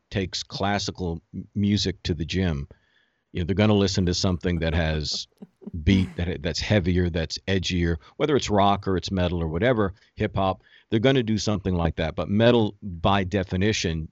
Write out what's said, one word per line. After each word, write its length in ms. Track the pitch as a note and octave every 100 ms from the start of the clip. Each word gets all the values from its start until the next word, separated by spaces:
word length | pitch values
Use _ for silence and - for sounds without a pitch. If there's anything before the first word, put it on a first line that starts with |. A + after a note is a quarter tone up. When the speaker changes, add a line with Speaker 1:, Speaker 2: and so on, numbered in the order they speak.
| _
Speaker 1:
takes 320 | G#2+ F#2 -
classical 800 | - - G2 G2+ - F2 F2 E2 -
m-, 120 | F#2 F#2
music 480 | G2+ G2+ G#2 F#2+ E2
to 100 | -
the 100 | D#2
gym. 420 | D#2+ F2+ F#2 C#2+ C#2 - _ _ _ _ _
You 80 | -
know, 40 |
they're 100 | E2+
gonna 200 | G2 G#2+
listen 320 | G#2 G2 G2+ F2+
to 80 |
something 460 | F2 G2 F2+ F#2 E2+
that 140 | D#2+
has 540 | E2 D#2+ D#2 C#2+ - - _ -
Speaker 2:
<laughs> 300 | _ - E2+
Speaker 1:
beat, 320 | D2+ F#2+ F2+ -
that, 260 | F2 D#2
that's 180 | E2 D#2
heavier, 500 | - G#2+ F2 F2+ F2
that's 280 | E2 D#2 - -
edgier, 500 | F#2+ E2+ F#2 E2+ E2 - -
whether 180 | D3+
it's 140 | C3+ -
rock 400 | G#2 G2+ G2+ G2
or 80 | F#2
it's 140 | -
metal 320 | F#2+ F2+ F2
or 60 | E2
whatever, 440 | E2 A#2 A#2 G2 - _
hip 220 | - G#2 G2
hop. 260 | F#2+ F#2 _ - _
They're 100 | G#2+
gonna 240 | B2 C3+
do 140 | A2 G#2+
something 360 | - G#2 F#2+
like 220 | F2+ E2+ -
that. 180 | D#2+
But 140 | D#2 D#2+
metal, 480 | G2+ A#2 A#2+ G#2 -
by 440 | G#2 E2+ G2+ G2+
definition, 800 | F#2 G2+ F2+ F#2 G#2 G#2 F#2 D#2+ D#2+